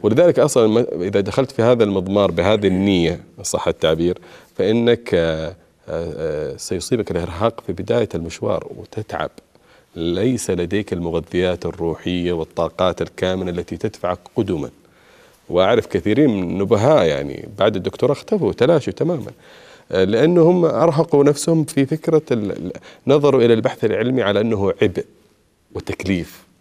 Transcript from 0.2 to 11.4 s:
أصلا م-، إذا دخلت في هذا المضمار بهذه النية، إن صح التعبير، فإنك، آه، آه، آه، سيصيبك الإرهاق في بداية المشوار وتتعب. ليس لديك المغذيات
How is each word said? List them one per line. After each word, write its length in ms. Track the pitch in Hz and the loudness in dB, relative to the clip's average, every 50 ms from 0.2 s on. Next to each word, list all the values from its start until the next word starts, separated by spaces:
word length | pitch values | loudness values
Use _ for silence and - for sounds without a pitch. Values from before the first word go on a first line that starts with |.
| 175 175 151 - | 6 4 6 4
أصلا 280 | 123 156 - 135 113 | 2 4 4 4 4
م-، 360 | 107 107 123 123 - - 80 87 | 4 4 2 0 0 -4 -4 -4
إذا 180 | 95 101 101 | -2 0 0
دخلت 300 | 98 101 95 - 135 - | -2 0 0 0 -2 -2
في 120 | - - 113 | 0 0 4
هذا 220 | 120 127 117 113 | 4 4 4 4
المضمار 460 | 104 98 95 90 95 98 104 101 92 | 2 2 -2 -2 0 2 2 2 2
بهذه 360 | 85 82 87 95 107 104 104 | 2 0 2 2 2 2 2
النية، 540 | 98 92 92 98 101 98 90 82 80 87 82 - - _ - | 2 2 2 2 2 4 4 2 0 -2 -4 -8 -20 _ -12
إن 60 | - | -10
صح 240 | - - 87 - 87 | -6 -6 -4 -2 -2
التعبير، 500 | 82 _ - 80 80 80 85 87 92 - - - - - - _ _ - | -4 _ 0 0 2 2 0 -2 -2 -4 -10 -20 -20 -20 -20 _ _ -4
فإنك، 520 | 92 98 110 120 117 120 120 113 117 - - | -2 0 0 2 2 2 0 0 0 -2 0
آه، 340 | 87 82 82 80 80 80 78 | 0 0 0 -2 -4 -6 -10
آه، 60 | 92 - _ _ _ _ _ - | -12 -14 _ _ _ _ _ -10
آه، 680 | 76 82 85 87 78 - 80 80 76 76 76 69 69 | -8 -8 -6 -8 -8 -8 -6 -6 -6 -6 -6 -8 -10
سيصيبك 540 | - - - 95 90 85 - 131 113 104 - | -12 -10 -8 -8 -8 -4 -4 -2 -4 -2 -4
الإرهاق 500 | 92 85 85 90 85 82 110 117 113 - - | -4 -4 -4 -6 -6 -2 -2 -2 -2 -4 -10
في 60 | - 90 | -10 -8
بداية 360 | 87 92 - 117 120 113 101 - | -8 -4 -2 0 0 0 -2 -4
المشوار 520 | 87 82 82 - - 104 107 - 82 - - - | -8 -8 -8 -10 -8 -6 -4 -4 -4 -6 -10 -16
وتتعب. 540 | - 92 - - - 110 _ - 80 80 - _ - _ _ _ _ _ _ _ _ _ _ _ | -16 -18 -14 -12 -12 -12 _ -8 -6 -6 -8 _ -14 _ _ _ _ _ _ _ _ _ _ _
ليس 540 | 85 82 85 85 92 104 127 131 110 - - | -6 -4 -4 -2 -2 0 -2 -2 -2 -4 -4
لديك 420 | 95 87 87 82 98 104 104 - 92 | -4 -4 -2 -2 -2 -4 -4 -4 -6
المغذيات 760 | 87 85 85 82 85 80 - - 90 | -6 -6 -4 -4 -4 -6 -4 -4 -2